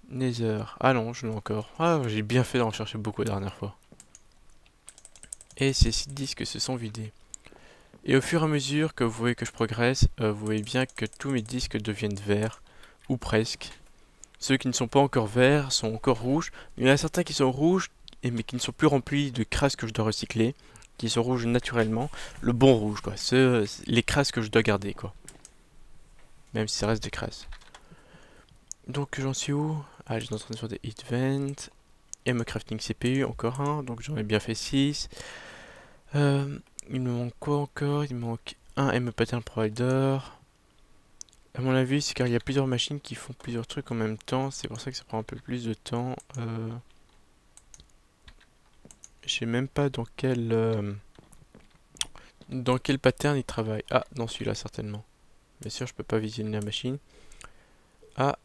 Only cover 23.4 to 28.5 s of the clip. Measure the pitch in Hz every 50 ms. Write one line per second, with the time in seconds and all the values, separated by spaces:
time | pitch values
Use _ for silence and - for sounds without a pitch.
23.4 | 131 127 123 117 104 104 - - - - - 117 117 - - 143 139 - - 123
24.4 | 110 107 - 117 110 - 104 101 101 101 98 - - 101 - - - - - -
25.4 | - - _ - _ _ _ - - - - - - - - - - - - -
26.4 | - - - 113 110 107 - - - 104 113 - - - - - - - - -
27.4 | - - - - - - - - - - - - - - - - - - - -
28.4 | - -